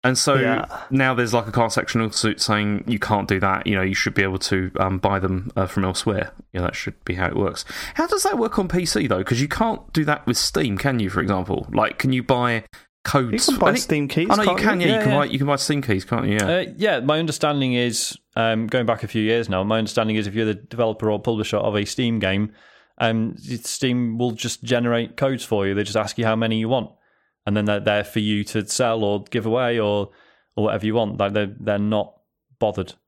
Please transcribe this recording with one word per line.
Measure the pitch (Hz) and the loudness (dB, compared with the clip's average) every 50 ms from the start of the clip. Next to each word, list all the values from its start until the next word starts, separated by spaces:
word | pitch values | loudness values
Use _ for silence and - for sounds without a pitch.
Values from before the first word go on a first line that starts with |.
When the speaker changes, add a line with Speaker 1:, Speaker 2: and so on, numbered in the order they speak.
| - | 2
Speaker 1:
And | 123 131 123 | 2 2 2
so | - - 139 | 2 2 2
Speaker 2:
Yeah. | 131 131 117 113 - - - - - - - | 2 4 2 0 0 -2 -6 -10 -14 -8 -2
Speaker 1:
now | 131 135 135 131 131 | 0 2 2 2 2
there's, | 117 123 113 107 | 2 0 2 2
like, | 120 110 110 | 0 0 0
a | |
class | 104 123 117 113 - - | 0 0 0 2 2 -2
action | - - - 117 | -2 0 0 0
lawsuit | 113 107 - - - 110 101 - | 0 0 -2 0 0 0 0 0
saying | - - 107 104 104 104 104 101 - - | 0 2 2 2 2 0 0 -2 -2 -2
you | 120 101 | -2 -2
can't | - - - 101 101 - | 0 0 0 0 2 0
do | 101 95 | 0 2
that. | 92 98 95 95 - - | 2 2 0 0 0 0
You | 104 | 0
know, | 95 | 2
you | 92 95 98 | 2 0 0
should | - - - - | 0 -2 0 0
be | - 98 | 0 0
able | 95 95 95 | 0 0 -2
to, | - - 101 95 92 92 - - | -2 -2 0 0 0 -2 0 0
um, | 92 95 95 92 | 0 0 0 2
buy | - 101 98 98 | 2 2 2 2
them, | 92 92 92 92 95 113 - - | 0 0 0 -2 -4 -4 -2 -2
uh, | 95 | -2
from | 90 - - 98 | 0 0 0 0
elsewhere. | 92 92 - - 113 104 95 - - - - - _ - | 0 0 0 -2 0 0 0 -4 -6 -8 -18 -20 _ -6
You | 95 | -4
know, | 87 85 | -4 -4
that | - | -4
should | - - - - _ - | -6 -10 -10 -10 _ -8
be | - 90 | -6 -4
how | 90 92 | -2 -2
it | 87 - | -2 0
works. | - 101 92 - - - - - - - - - | 0 0 0 -2 -6 -12 -12 -10 -12 -12 -8 -2
How | - 320 339 | -2 0 0
does | 427 403 - | 0 0 0
that | 381 - 240 | 0 0 0
work | 233 208 - - | -2 0 0 0
on | 196 175 | -2 0
P | - 180 180 | 0 -2 0
C | 160 - - - 117 | 0 0 0 0 2
though? | 104 92 98 | 0 0 0
'Cause | - 123 117 | 0 0 0
you | 139 147 | 0 -2
can't | - - 220 226 - - - - - | 0 0 0 0 0 -4 -8 -4 -2
do | 156 156 | -2 0
that | 147 147 - - | 0 -2 -2 -2
with | - 123 - | -2 0 0
Steam, | - - - - 156 123 101 95 | 0 0 0 0 0 0 -2 0
can | - 139 135 120 | 0 0 0 0
you? | 107 92 | -2 0
For | 92 92 | 0 0
example, | 95 95 101 92 90 98 98 - - - - | 0 2 0 0 0 -2 -2 -4 -4 -2 0
like, | - 110 - - - | 0 0 0 -2 -2
can | - 135 131 | -2 0 0
you | 127 117 | 0 2
buy | - 131 123 123 123 117 110 104 - - - - _ _ _ _ | 2 2 2 2 0 0 -2 -2 -6 -20 -20 -20 _ _ _ _
codes? | - - 143 131 117 147 226 - - | 2 2 2 2 2 0 2 2 2
Speaker 2:
You | 277 | 2
can | - | 4
buy | 196 175 | 4 4
Speaker 1:
I | 208 | 4
think | 247 - | 2 0
Speaker 2:
Steam | - 165 151 143 139 | 0 0 0 0 0
keys, | - 160 165 208 | 0 -2 2 2
Speaker 1:
I | - 214 | 2 4
know | 214 | 4
you | 190 | 2
Speaker 2:
can't | 180 - | 2 2
Speaker 1:
can. | - 220 208 - | 2 2 2 4
Speaker 2:
you? | - - | 2 2
Speaker 1:
Yeah, | - | 2
you | - | 4
Speaker 3:
Yeah, | - | 2
Speaker 1:
can | - | 2
Speaker 3:
yeah. | - 143 | 2 2
Speaker 1:
buy, | 143 | 2
you | - - 131 | 0 0 0
can | 139 143 | 0 2
buy | 143 135 | 0 0
Steam | - - 156 143 | 0 0 -2 -2
keys, | 135 - 104 95 - | 0 0 0 0 0
can't | - 123 117 - - | -2 -2 0 0 2
you? | 101 107 | 2 2
Yeah. | 104 95 | 2 2
Speaker 3:
Uh, | 165 185 180 - - - | 2 0 -2 -4 -4 -2
yeah, | 196 220 175 131 | 0 0 0 2
my | 117 139 151 156 | 2 0 0 0
understanding | 165 160 143 - - 151 147 143 135 127 123 | 0 -2 -2 0 0 0 0 0 0 0 2
is, | 123 123 120 113 - - - - - _ _ _ | 2 0 0 0 -2 -4 -6 -8 -12 _ _ _
um, | 117 113 113 113 110 113 107 | 0 2 2 2 0 0 0
going | 110 127 120 | 0 0 2
back | 110 113 104 - | 0 -2 -2 -4
a | 110 | -4
few | - 117 107 | -2 0 2
years | 107 113 120 117 110 | 2 2 2 2 0
now, | 95 92 95 | 0 0 0
my | 104 110 113 | 2 0 0
understanding | 110 104 - - 113 110 107 | 0 0 0 0 0 2 0
is | 107 104 | 0 -2
if | 101 98 | -2 -2
you're | 110 113 | 0 0
the | 110 104 | 0 -2
developer | 95 113 - - 117 120 113 110 110 - 107 | -4 -6 -14 -2 0 0 0 0 0 0 0
or | 104 101 | 0 0
publisher | - - 113 107 107 - - 104 | 0 0 0 0 0 0 0 0
of | 101 110 104 | 0 2 0
a | 104 104 | 0 -2
Steam | - - - 127 117 113 110 | -2 -2 -2 0 0 0 2
game, | 98 95 95 101 107 107 - - - - - - _ _ _ - | 2 2 2 2 0 -2 -4 -14 -20 -20 -20 -20 _ _ _ -2
um, | 120 117 113 113 110 113 - - | 0 0 2 0 -2 -2 -6 -10
Steam | - - 123 117 - - - - 135 131 123 123 123 117 110 117 | -10 -8 -8 -8 -6 -8 -6 -2 0 0 0 0 0 -2 -2 -2
will | 123 123 | -2 -2
just | 113 110 - 120 - - - | -2 -4 -6 -8 -8 -8 -2
generate | 117 127 120 120 120 120 117 117 117 - - | 0 0 2 2 2 2 0 0 -2 -4 -2
codes | - 135 135 120 - | 0 0 0 -2 -2
for | - 117 104 98 98 | -2 0 0 0 0
you. | 98 | 0
They | 101 104 | 0 -2
just | 101 104 110 | 0 0 -2
ask | 107 101 - - | -2 -2 -2 -2
you | 117 | 0
how | 113 110 | 0 2
many | 110 113 113 113 110 | 2 2 0 0 0
you | 110 110 | 0 0
want, | 127 127 110 - - _ _ _ _ _ _ _ _ _ _ | 0 0 -2 -4 -12 _ _ _ _ _ _ _ _ _ _
and | 104 101 | -2 0
then | 104 104 | 0 2
they're | 104 104 104 | 2 0 0
there | 101 107 104 104 104 | 2 2 2 2 0
for | - - 120 | -2 -2 -2
you | 107 104 107 104 104 | 0 0 0 0 -2
to | - - 110 101 107 | -2 -2 -4 -4 -2
sell | - - 127 117 113 113 107 | -2 0 0 0 2 0 0
or | 101 101 104 95 - | 0 0 -2 -4 -4
give | - 120 104 | -4 -4 -2
away | 113 110 123 127 120 120 117 | 0 0 0 2 0 0 0
or, | 107 104 104 104 101 98 _ _ - _ _ _ _ _ _ | 2 2 0 0 -2 -4 _ _ -20 _ _ _ _ _ _
or | - 104 | -2 0
whatever | 107 104 107 101 | 0 0 0 -2
you | 107 107 | 0 0
want. | 120 113 104 - 101 | 0 0 0 0 -2
Like, | 101 101 101 | -2 0 0
they're, | 107 104 98 101 - | 0 -2 -2 -6 -8
they're | - 107 101 101 | -4 -2 0 0
not | 104 104 107 104 101 - - _ _ _ _ _ _ _ _ _ | 0 0 0 0 -2 -4 -8 _ _ _ _ _ _ _ _ _
bothered. | - 107 101 - 92 - - _ _ | -2 -2 0 -2 -6 -6 -8 _ _